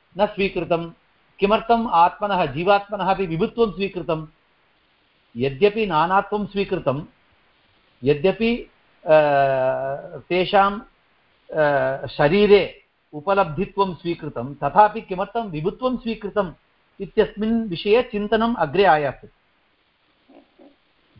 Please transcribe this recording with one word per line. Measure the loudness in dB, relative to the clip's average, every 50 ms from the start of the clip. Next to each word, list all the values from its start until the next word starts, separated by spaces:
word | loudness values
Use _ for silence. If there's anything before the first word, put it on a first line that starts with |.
| _ _ _
न | -2 -2
स्वीकृतं। | -2 0 -2 -4 -2 -2 -6 -2 -2 -2 -2 -2 -8 -14 _ _ _ _ _ _ _ _ _
किमर्थम् | 0 2 2 0 2 0 0 0 2 0
आत्मनः, | 4 4 4 4 2 -2 -4 -2 0 0 -2
जीवात्मनः | -2 -2 -2 2 2 2 2 2 -4 -8 -4 -2
अपि | -2 -2 -2 -2
विभुत्वं | -4 -2 -4 -4 -4 0 -2 -2 -2
स्वीकृतं? | 0 -6 -6 -6 -6 -8 -4 -4 -4 -4 -6 -12 _ _ _ _ _ _ _ _ _ _ _ _ _ _ _ _ _ _ _ _ _
यद्यपि | -4 -4 -4 0 2 2 2 4 2 -2
नानात्वं | 0 2 0 2 2 2 0 0 -2 -6 -6 -6
स्वीकृतं, | -6 -4 -4 -4 -2 -4 -2 -2 -2 -2 -4 -8 -12 _ _ _ _ _ _ _ _ _ _ _ _ _ _ _ _ _ _ 0
यद्यपि, | 0 0 2 0 -2 0 0 -2 -2 -2 -4 -6 -16 _ _ _ _ _ _ 0
अ, | 4 4 4 6 4 2 2 2 2 2 0 0 -2 -2 -2 -4 -6 -8 -8 -12 -14 -16
तेषां, | -18 -8 _ -2 -2 0 2 4 4 4 4 0 -4 -12 _ _ _ _ _ _ _ _ _ _ _ _ _ -2
अ, | 0 2 2 2 2 0 -2 -4 -6 -8
शरीरे | -12 -2 2 2 4 4 4 6 6 6 6 6 0 -6 -16 _ _ _ _ _ _ -16
उपलब्धित्वं | -10 -4 -2 0 0 0 -2 -2 -6 -6 -6 -2 -4 -4 -4 -4
स्वीकृतं, | -8 -6 -6 -6 -6 -8 -10 -8 -8 -10 -10 -10
तथापि | -6 -6 0 4 4 4 4 2 -6
किमर्थं | -10 -8 -8 -8 -8 -6 -6 -8 -8 -6
विभुत्वं | -8 -6 -6 -6 -6 -4 -4 -4 -4
स्वीकृतम् | -4 -6 -8 -8 -6 -8 -6 -4 -4 -4 -4 -8 _ _ _ _ _ _ _ _ _
इत्यस्मिन् | -14 -4 _ 0 0 0 0 -4 -2 0 0 -2 -2
विषये | -4 -8 -6 0 2 2 2
चिन्तनम् | 2 0 -4 -6 -2 0 0 0 0 0 0
अग्रे | -2 -2 0 2 4 6
आयाति। | 6 6 4 2 -4 -6 -8 -18 -20 _ _ _ _ _ _ _ _ _ _ _ _ _ _ _ _ _ _ _ _ -20 -20 _ _ _ _ -20 -20 _ _ _ _ _ _ _ _ _